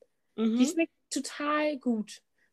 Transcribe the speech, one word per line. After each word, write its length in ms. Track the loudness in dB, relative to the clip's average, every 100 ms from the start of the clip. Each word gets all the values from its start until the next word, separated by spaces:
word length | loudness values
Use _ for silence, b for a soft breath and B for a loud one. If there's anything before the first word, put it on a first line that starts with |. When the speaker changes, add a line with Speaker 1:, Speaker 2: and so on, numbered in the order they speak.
| _ _ _ -2
Speaker 1:
Mhm. 200 | 0 4
Speaker 2:
Die 80 | 2
schmeckt 260 | 2 -2 _ -8
total 680 | -6 -6 -6 -2 0 0 -2
gut. 440 | 0 -2 -2 -12 _ _ _